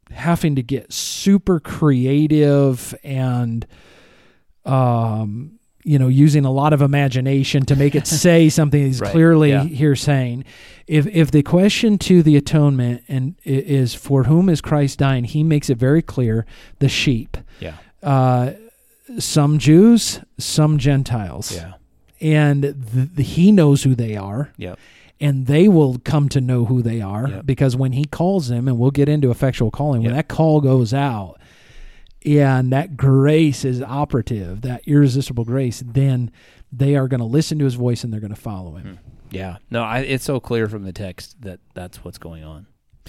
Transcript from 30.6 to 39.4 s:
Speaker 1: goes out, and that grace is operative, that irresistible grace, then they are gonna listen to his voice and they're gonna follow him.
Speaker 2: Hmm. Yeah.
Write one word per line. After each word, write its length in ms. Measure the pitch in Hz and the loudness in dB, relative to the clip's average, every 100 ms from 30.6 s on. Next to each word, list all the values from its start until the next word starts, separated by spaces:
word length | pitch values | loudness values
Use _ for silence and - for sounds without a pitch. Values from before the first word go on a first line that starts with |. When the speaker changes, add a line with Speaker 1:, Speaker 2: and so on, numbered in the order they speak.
Speaker 1:
goes 320 | 135 131 113 | 2 2 0
out, 480 | 135 139 110 95 - _ _ _ - - - - - | -2 -4 -6 -10 -16 _ _ _ -20 -20 -20 -20 -8
and 480 | 147 147 139 131 127 | 0 2 4 2 0
that 240 | 135 175 135 | -2 -4 -2
grace 680 | 135 135 143 156 156 135 | 2 4 4 4 2 0
is 160 | 135 123 | -4 -6
operative, 800 | 123 135 147 131 - 110 87 98 | -6 -6 -4 -4 -4 -6 -8 -10
that 200 | 127 123 - | -10 -8 0
irresistible 580 | 147 143 127 - 120 | 2 4 2 -4 -6
grace, 380 | 113 131 127 - 123 | -4 -4 -4 -6 -6
then 440 | 120 139 127 120 - _ - - | -2 0 0 -4 -10 _ -20 -12
they 240 | 123 139 143 | -4 0 0
are 120 | 131 | 0
gonna 160 | 127 | -2
listen 340 | 113 143 156 151 | 0 0 0 -2
to 40 | |
his 100 | 139 | -2
voice 280 | 120 123 120 | -2 -4 -4
and 80 | 120 | -6
they're 80 | 107 | -10
gonna 140 | 107 104 | -10 -12
follow 380 | 117 95 90 | -14 -14 -14
him. 240 | 80 87 87 | -18 -20 -20
Speaker 2:
Hmm. 320 | - - - | -20 -20 -16
Yeah. 220 | 92 | -12